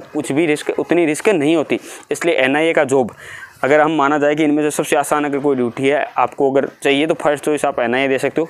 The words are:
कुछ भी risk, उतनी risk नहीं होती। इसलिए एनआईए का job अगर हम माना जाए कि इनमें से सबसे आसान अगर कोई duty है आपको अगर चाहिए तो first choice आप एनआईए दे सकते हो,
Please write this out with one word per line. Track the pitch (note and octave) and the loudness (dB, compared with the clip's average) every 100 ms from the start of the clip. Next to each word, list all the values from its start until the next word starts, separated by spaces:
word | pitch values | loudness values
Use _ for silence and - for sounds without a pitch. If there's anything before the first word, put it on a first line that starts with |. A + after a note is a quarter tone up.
| - | -2
कुछ | D3+ - | -6 -2
भी | C#3 E3+ | 0 0
risk, | D3+ - | 0 -2
उतनी | - C#3+ E3+ D#3+ | -4 0 2 2
risk | D3+ G#3 | 0 0
नहीं | F3+ C#3+ E3 | 2 2 0
होती। | C3 A#2 - - - | 0 -4 -6 -14 -8
इसलिए | C#3+ E3+ D#3+ | -4 0 2
एनआईए | C3 C#3+ E3 | 2 2 2
का | D#3+ C#3 | 2 2
job | C#3 A2+ - - - - - | 2 0 -6 -18 -18 -20 -4
अगर | C3 D3+ | 2 4
हम | D3+ D#3 | 4 2
माना | C#3 D3+ | 0 2
जाए | D3 D3+ | 0 2
कि | |
इनमें | D3+ D3+ | 2 2
से | D3+ | 0
सबसे | D#3 D3+ D3+ | -2 0 0
आसान | C#3 D3+ D3 | 0 -2 -2
अगर | C#3+ | -2
कोई | C#3+ C3 | 0 0
duty | A#2+ B2+ C3+ | -2 -2 0
है | D3 - C#3 | 0 -2 -2
आपको | B2 - C3+ | -2 0 0
अगर | C#3 C3 - | 0 -2 -2
चाहिए | D3 C#3 D#3+ | 0 2 2
तो | E3 | 0
first | D3+ C#3+ - | -2 -2 -2
choice | D3 C#3+ | -2 -2
आप | C3+ | -2
एनआईए | A#2+ B2+ C3+ | -2 0 0
दे | C3 | 0
सकते | C#3 | -2
हो, | D3+ | -2